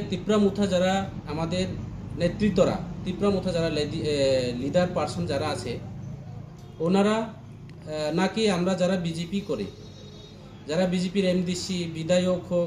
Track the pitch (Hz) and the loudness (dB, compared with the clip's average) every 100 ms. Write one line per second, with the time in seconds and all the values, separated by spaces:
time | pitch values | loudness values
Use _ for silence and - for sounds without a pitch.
0 | - 175 190 214 202 202 196 180 185 190 | 2 -2 2 4 4 4 2 4 4 2
1 | 196 - - 151 165 180 185 - - - | 0 -6 -6 -4 -2 0 -2 -4 -8 -8
2 | - 147 170 185 208 190 147 110 - - | -8 -2 -2 2 4 6 4 2 -4 -6
3 | - - 202 190 185 165 165 151 147 160 | -6 0 2 2 0 0 0 0 -2 -2
4 | 151 147 135 131 123 120 143 180 180 180 | 0 2 4 4 2 -2 0 2 2 2
5 | 151 180 165 139 151 135 123 120 - - | -2 -2 -2 0 -2 -2 -4 -6 -8 -10
6 | - - - - - - - - 165 190 | -10 -10 -12 -12 -14 -16 -14 -4 2 4
7 | 202 220 226 - - - - - 156 156 | 4 2 -2 -8 -16 -16 -16 -14 -8 -4
8 | 151 165 190 220 214 175 180 180 180 190 | 0 2 2 4 2 4 2 2 2 2
9 | 165 160 170 196 - 127 98 - - - | 0 -4 -4 -4 -2 -4 -4 -10 -16 -16
10 | - - - - - - - 160 185 180 | -18 -18 -18 -18 -18 -14 -4 0 2 2
11 | 180 196 185 180 180 180 - 185 165 160 | 2 2 2 2 0 -2 -4 -4 -4 -4
12 | 160 180 180 180 - 175 | 2 4 4 0 0 0